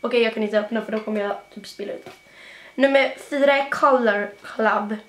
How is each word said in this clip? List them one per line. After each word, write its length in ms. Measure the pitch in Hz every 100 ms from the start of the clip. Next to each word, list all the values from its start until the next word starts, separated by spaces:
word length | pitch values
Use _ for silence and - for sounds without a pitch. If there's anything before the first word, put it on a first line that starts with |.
Okej, 220 | 240 240
jag 120 | 226
kan 80 | 220
inte 160 | 214 214
öppna 260 | 208 226
för 80 | 214
då 80 | 214
kommer 200 | 214 214
jag 160 | 202 196 -
typ 120 | - 202
spilla 260 | - 202
ut. 160 | 175 - - _ - - - -
Nummer 400 | - 269 269 262 - -
fyra 220 | 285 277
är 180 | 277 277
Color 600 | - 285 254 233 202 202 -
Club. 540 | - - 220 208 208 214